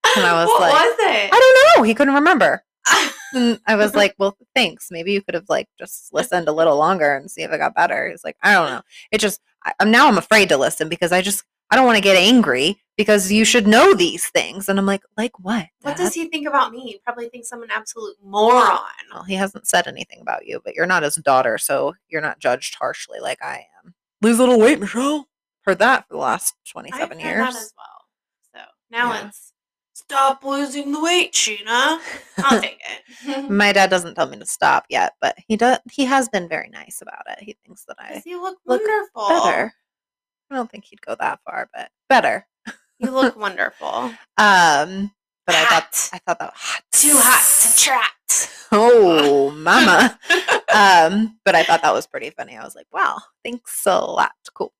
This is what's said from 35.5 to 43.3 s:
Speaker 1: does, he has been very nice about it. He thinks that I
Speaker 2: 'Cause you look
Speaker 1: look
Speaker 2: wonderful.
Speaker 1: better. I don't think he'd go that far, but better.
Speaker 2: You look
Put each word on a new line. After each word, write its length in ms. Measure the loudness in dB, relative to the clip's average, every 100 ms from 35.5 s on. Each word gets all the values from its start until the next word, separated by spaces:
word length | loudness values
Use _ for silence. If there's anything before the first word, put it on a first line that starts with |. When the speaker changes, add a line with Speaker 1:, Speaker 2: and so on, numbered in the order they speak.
| -2
Speaker 1:
does, 220 | 0 0 -4
he 140 | -6 0
has 240 | 0 0
been 180 | -6 -6
very 220 | -10 -12
nice 320 | -20 -20 -20
about 220 | -20 -20 -18
it. 120 | -18
He 140 | -18 -20 _
thinks 180 | -20 -20
that 100 | -20
I 140 | -18
Speaker 2:
'Cause 120 | -18 -16
you 120 | -12
look 160 | -12 -14 -4
Speaker 1:
look 160 | -4
Speaker 2:
wonderful. 460 | -2 -6 -6 -8 -2
Speaker 1:
better. 460 | 0 0 -2 -6 _ _ _ _ _ _ _ _
I 40 | -10
don't 140 | -10
think 140 | -14 _
he'd 160 | _
go 140 | -14 -8
that 200 | -6 -8
far, 240 | -12 -12 -12
but 160 | -14 -20 _ _
better. 380 | 2 2 -4 _ _ -20 -20 _ _
Speaker 2:
You 100 | -6
look 240 | 0 -2